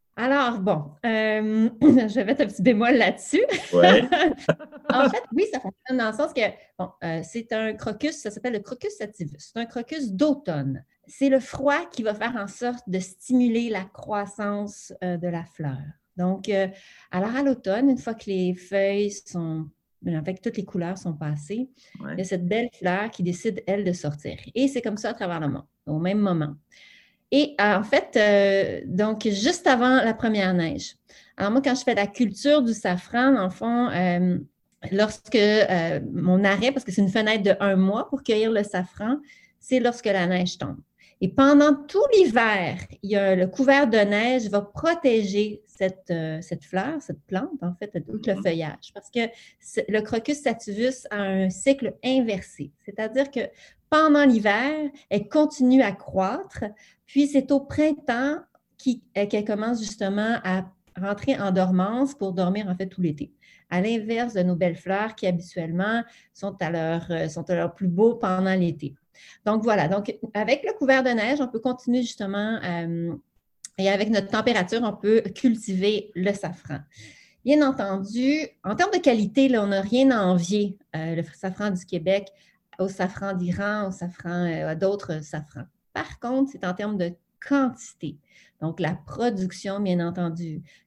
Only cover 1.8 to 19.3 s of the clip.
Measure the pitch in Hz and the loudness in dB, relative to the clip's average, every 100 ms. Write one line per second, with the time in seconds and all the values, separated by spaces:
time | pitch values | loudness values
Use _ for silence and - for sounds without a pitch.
1.8 | 277 254 214 214 202 - 220 - 185 214 | 8 8 6 0 0 0 0 2 4 4
2.8 | 233 254 220 226 - 320 494 381 - 175 | 6 4 4 0 -2 0 2 0 0 6
3.8 | 175 214 247 339 330 - - - 302 294 | 8 8 6 2 2 0 -4 -4 -6 -10
4.8 | - 240 277 466 - 247 403 262 190 - | -2 2 2 2 -4 -2 0 -2 -8 -12
5.8 | - 254 226 220 302 294 208 - _ - | -6 -2 -2 -2 -2 0 -2 -2 _ -10
6.8 | 185 - 170 165 160 233 226 220 220 214 | -10 -8 -6 -6 -8 -10 -6 -4 -4 -4
7.8 | - 214 294 311 214 208 247 220 202 247 | -8 -4 -4 -4 -10 -8 -6 -6 -8 -10
8.8 | 415 415 208 - 156 - - - 233 247 | -8 -8 -12 -10 -12 -12 -14 -10 -8 -8
9.8 | 233 320 254 190 302 294 - 151 139 131 | -8 -6 -4 0 2 0 -2 -4 -4 -6
10.8 | - _ _ - 277 269 - - 269 285 | -10 _ _ -2 2 2 0 -4 0 0
11.8 | 339 - 220 208 226 240 202 - 240 240 | -2 -6 -4 -4 -4 -6 -8 -6 -6 -6
12.8 | - 185 185 - - 254 247 226 233 202 | -6 -6 -6 -12 0 2 4 2 0 -4
13.8 | 190 - - 208 202 - 208 202 208 - | -6 -12 -6 -4 -4 -6 -6 -4 -6 -12
14.8 | - - 180 175 175 170 170 - 151 135 | -20 -8 -6 -4 -4 -6 -8 -8 -8 -6
15.8 | 147 - _ - 180 196 196 196 190 190 | -10 -16 _ -4 -2 -2 -2 0 -2 -4
16.8 | - - _ 180 202 254 277 254 - 196 | -20 -20 _ -4 -2 0 0 0 -2 2
17.8 | 277 247 - 226 - 190 180 180 - 196 | 2 2 -2 -8 -4 -2 0 -2 -2 0
18.8 | 196 202 208 202 - | 2 2 -2 -4 -10